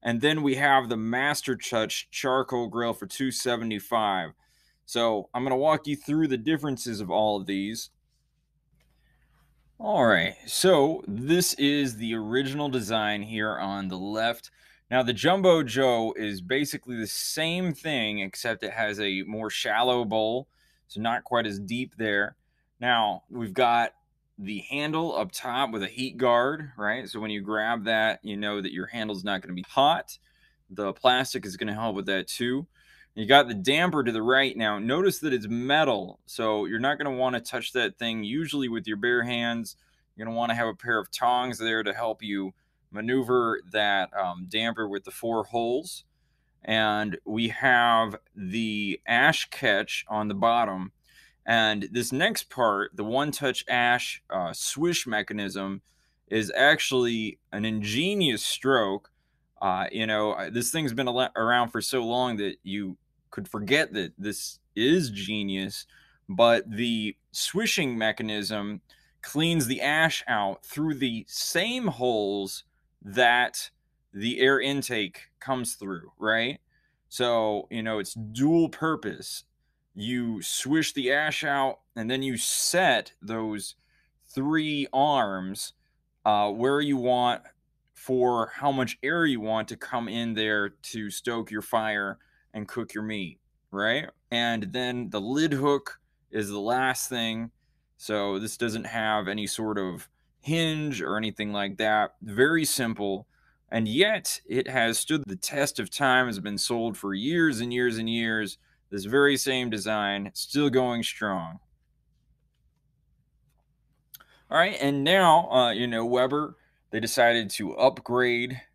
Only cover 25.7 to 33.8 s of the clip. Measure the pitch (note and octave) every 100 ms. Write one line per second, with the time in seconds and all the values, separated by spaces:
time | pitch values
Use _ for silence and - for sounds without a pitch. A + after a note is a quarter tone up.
25.7 | A2+ F#2+ - C3 A#2+ B2+ A#2+ B2+ D3+ D3+
26.7 | B2 G#2 A#2 C3 A2+ A2 G#2 G2+ G#2+ G#2+
27.7 | A#2 G#2 A2 A2 - - G2+ G#2 G#2 F#2+
28.7 | D2+ F#2 - G#2+ G2+ F#2+ G2 F#2 F2+ F#2+
29.7 | - C#3 E3+ - - _ _ _ _ _
30.7 | F#2+ G2+ F#2 B2+ B2 C3+ - G2 F#2 G#2+
31.7 | G#2 A2+ G2 F#2+ F#2+ F#2 - A#2+ C3 E3+
32.7 | _ _ - _ - G#2+ C#3 - G#2 F#2+
33.7 | D3